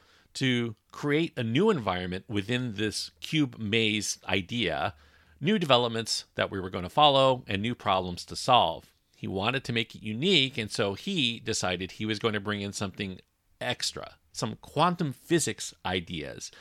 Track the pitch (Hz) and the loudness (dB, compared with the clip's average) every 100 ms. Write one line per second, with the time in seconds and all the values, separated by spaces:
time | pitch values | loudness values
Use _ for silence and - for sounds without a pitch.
0 | _ _ _ - 135 123 117 107 _ - | _ _ _ -2 0 0 -2 -6 _ -6
1 | 147 147 170 - 113 120 214 180 101 90 | 0 2 0 -2 0 4 4 4 0 -2
2 | 90 92 - 104 98 123 127 101 107 - | -2 -6 -4 -4 0 -2 -2 -2 -2 -2
3 | - - - 156 139 113 107 113 110 107 | -8 -10 -2 0 0 -2 0 2 2 0
4 | 95 - - 95 87 120 92 71 92 - | -2 -6 -2 -2 -2 -2 -2 0 -4 -6
5 | _ _ _ _ 147 214 165 123 120 113 | _ _ _ _ 0 2 4 4 4 0
6 | 113 - - - 98 101 92 92 90 - | -4 -6 -6 -2 -2 -2 -4 -4 -2 4
7 | 151 135 135 127 - 98 113 123 104 95 | 6 8 6 4 0 -2 -2 -2 2 2
8 | 90 87 - 85 - 123 87 80 - _ | 0 -6 -8 -4 4 6 6 0 -12 _
9 | _ _ 107 95 107 135 - 117 113 90 | _ _ -6 -2 -2 -2 -2 -2 -4 -8
10 | 101 110 175 175 131 123 107 - 101 98 | -8 -2 2 4 2 -2 -4 -2 -2 -2
11 | - 190 120 113 - 107 98 90 92 - | -4 0 0 -2 -4 -2 -2 -2 -6 -6
12 | 107 104 113 104 101 104 101 98 98 - | -4 -2 -2 -2 -4 -4 -6 -6 -8 -6
13 | 98 92 _ _ _ _ 123 120 - - | -8 -10 _ _ _ _ -6 -4 -4 -6
14 | - - _ - 120 110 - - 170 175 | -12 -16 _ -6 -6 -6 -6 0 2 2
15 | 156 123 - 175 123 104 - - 95 95 | -4 -6 0 0 0 -4 -10 -8 -4 -4
16 | 85 87 67 55 - - | -4 -8 -8 -10 -14 -18